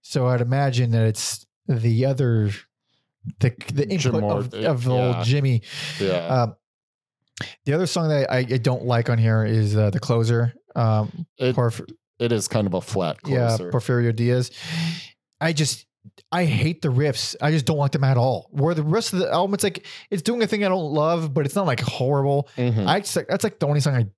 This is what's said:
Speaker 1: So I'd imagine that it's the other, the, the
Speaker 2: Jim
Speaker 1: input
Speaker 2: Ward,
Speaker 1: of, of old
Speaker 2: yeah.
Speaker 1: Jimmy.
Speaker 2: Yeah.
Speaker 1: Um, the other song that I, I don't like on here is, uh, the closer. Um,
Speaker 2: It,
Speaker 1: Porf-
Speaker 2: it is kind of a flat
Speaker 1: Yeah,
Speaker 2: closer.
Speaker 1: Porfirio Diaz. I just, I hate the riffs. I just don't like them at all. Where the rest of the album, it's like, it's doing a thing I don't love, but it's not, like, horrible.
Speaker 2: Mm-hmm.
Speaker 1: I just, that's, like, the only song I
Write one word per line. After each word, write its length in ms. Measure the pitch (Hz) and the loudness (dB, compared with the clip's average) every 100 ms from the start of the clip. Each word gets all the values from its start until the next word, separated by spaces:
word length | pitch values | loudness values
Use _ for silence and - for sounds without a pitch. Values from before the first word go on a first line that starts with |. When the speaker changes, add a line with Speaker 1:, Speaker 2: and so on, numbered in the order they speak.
Speaker 1:
So 260 | - 143 127 | -4 -2 2
I'd 140 | 123 | 2
imagine 500 | 120 131 143 123 123 | 2 0 2 2 2
that 160 | 117 110 | 4 2
it's 380 | 107 - - - _ - | 0 -6 -8 -12 _ -4
the 380 | 123 117 117 131 | 0 2 2 2
other, 440 | 131 127 113 104 101 - _ _ _ _ _ 107 - | 2 2 2 0 -2 -12 _ _ _ _ _ -16 0
the, 140 | 123 - - | 0 0 -6
the 120 | 139 135 | -4 -2
Speaker 2:
Jim 300 | 98 131 117 | 0 0 0
Speaker 1:
input 60 | |
Speaker 2:
Ward, 140 | 104 101 | 0 -2
Speaker 1:
of, 160 | 120 | -4
of 340 | 101 131 131 123 | -4 -2 0 2
old 280 | 127 123 120 | 2 2 2
Speaker 2:
yeah. 60 | |
Speaker 1:
Jimmy. 380 | 113 143 135 117 - - - - | 2 2 2 0 -2 -12 -10 -4
Speaker 2:
Yeah. 280 | 98 90 85 | 0 0 0
Speaker 1:
Um, 280 | 131 113 - _ _ _ _ _ _ _ - - - - | 0 0 -4 _ _ _ _ _ _ _ -14 -14 -8 -2
the 80 | |
other 140 | 151 185 | 0 0
song 220 | 180 160 | 0 0
that 220 | 147 135 | 0 2
I, 80 | 127 | 0
I 180 | 127 127 | 0 0
don't 280 | 117 127 123 | 0 -2 0
like 240 | 120 117 | 0 2
on 80 | 117 | 2
here 260 | 113 110 110 | 4 2 2
is, 300 | 110 104 107 | 2 2 2
uh, 140 | 104 | 2
the 100 | 95 | 0
closer. 540 | - 117 113 117 120 - _ - | 0 0 2 2 0 -4 _ -2
Um, 500 | 113 107 107 - 170 _ | 2 2 0 -8 -14 _
Speaker 2:
It, 180 | 127 127 | -2 2
Speaker 1:
Porf- 320 | 120 - - - _ _ | 0 -2 -14 -18 _ _
Speaker 2:
it 120 | 120 | 0
is 160 | 113 - | 0 0
kind 200 | 113 101 | -2 0
of 60 | 90 | -2
a 60 | |
flat 360 | - 98 85 - 147 | -4 -4 -2 -4 -2
Speaker 1:
Yeah, 300 | 131 117 113 | 0 2 0
Speaker 2:
closer. 140 | 90 | -2
Speaker 1:
Porfirio 440 | 127 - 123 120 110 | -4 0 0 2 0
Diaz. 360 | 117 123 123 - - 165 165 175 - _ _ _ | 0 0 -2 -8 -8 -4 -4 -6 -12 _ _ _
I 120 | 160 | -4
just, 320 | 156 147 - - _ - _ _ | 0 -2 -4 -12 _ -20 _ _
I 140 | 175 170 | -2 0
hate 360 | 113 151 170 | 0 0 -2
the 80 | 160 | 0
riffs. 460 | 127 147 131 - - | 2 0 -2 -6 -4
I 100 | 147 | 0
just 140 | 160 131 | 0 0
don't 120 | 151 | 0
like 140 | 139 | 0
them 120 | 147 | 2
at 140 | 135 123 | 2 4
all. 300 | 127 104 - | 2 0 -6
Where 220 | 143 151 | -2 0
the 100 | 165 | 0
rest 300 | 151 196 226 | 0 0 0
of 60 | 180 | -2
the 120 | 185 | 0
album, 220 | 165 196 | 0 0
it's 100 | 202 | 0
like, 220 | 208 - - - - | -2 -4 -16 -20 -8
it's 100 | 196 | -4
doing 200 | 180 240 | -2 0
a 40 | 214 | 0
thing 160 | 214 | 0
I 60 | 202 | 0
don't 220 | 185 151 | 0 0
love, 400 | 151 156 170 160 | 0 2 0 0
but 120 | 135 143 | -2 -2
it's 100 | 202 | 0
not, 100 | 185 | 0
like, 140 | 123 | 0
horrible. 680 | 120 - 131 143 139 143 139 - | -4 -2 0 2 2 0 -2 -2
Speaker 2:
Mm-hmm. 300 | 123 110 98 | 0 2 2
Speaker 1:
I 120 | 180 | 0
just, 140 | 202 180 139 | 0 -6 -4
that's, 160 | 190 | -2
like, 160 | 220 - | -2 -2
the 80 | 147 | 0
only 120 | 147 | 0
song 160 | 139 131 | 0 0
I 120 | 104 | -2